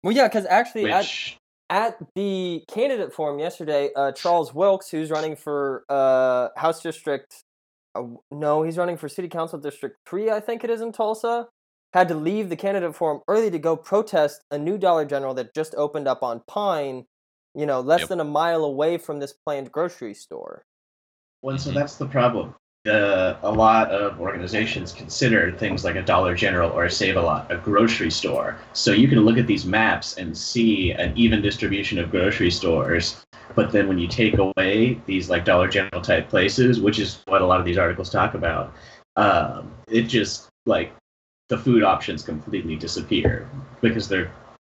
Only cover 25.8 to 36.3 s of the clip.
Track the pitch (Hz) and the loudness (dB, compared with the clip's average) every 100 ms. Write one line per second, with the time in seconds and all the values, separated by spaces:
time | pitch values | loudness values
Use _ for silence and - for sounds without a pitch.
25.8 | 90 90 92 90 92 87 101 90 85 - | -4 -4 2 2 2 0 0 2 0 0
26.8 | 87 - 95 90 85 76 - 90 - 104 | -2 0 0 2 0 -2 -4 -6 0 4
27.8 | 113 - 85 - 87 - - - - - | 4 2 -2 -2 -2 -2 -4 -8 -12 -2
28.8 | - 101 131 123 107 113 110 98 92 107 | 2 6 6 8 6 4 2 0 0 2
29.8 | 110 87 - - 87 80 - 120 113 98 | 2 0 -6 -10 -10 -8 -6 2 2 2
30.8 | 92 - 87 98 117 107 101 - 98 98 | 0 -2 -4 2 4 4 0 -2 -4 -2
31.8 | - 98 85 95 95 - 90 85 90 80 | -2 -4 -2 0 0 2 0 0 0 0
32.8 | 69 82 82 - _ - - - 110 107 | 0 0 -2 -8 _ -20 -4 0 2 2
33.8 | 98 92 85 - 107 101 95 95 95 104 | 2 0 -2 2 2 4 2 2 2 4
34.8 | 123 127 - 95 90 87 85 90 95 101 | 2 0 -4 -4 0 0 4 4 4 0
35.8 | 95 90 90 - - | -2 -6 0 0 2